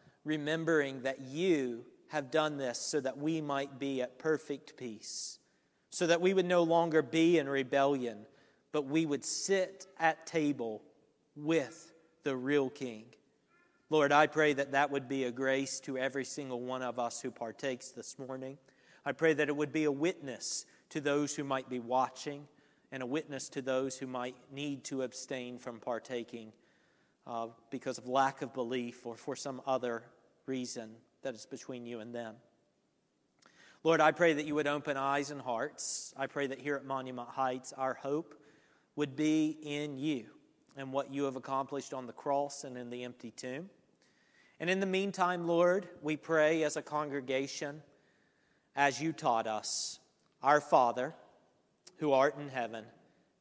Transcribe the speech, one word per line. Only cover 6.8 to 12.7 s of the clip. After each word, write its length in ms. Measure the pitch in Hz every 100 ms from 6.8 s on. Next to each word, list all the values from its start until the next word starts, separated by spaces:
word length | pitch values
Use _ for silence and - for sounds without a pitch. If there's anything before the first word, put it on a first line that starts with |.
| 170 156
be 360 | 135 160 165 170
in 100 | 139
rebellion, 760 | 135 131 139 139 143 120 104 107 _ _ _ _
but 160 | 151 135
we 200 | 160 160
would 180 | 139
sit 640 | - - - 196 185 - - -
at 280 | 165 160 -
table 560 | 165 147 131 117 107 - _ _ _ _
with 580 | 151 147 165 123 - - - _ _
the 140 | 147 131
real 340 | 127 143 131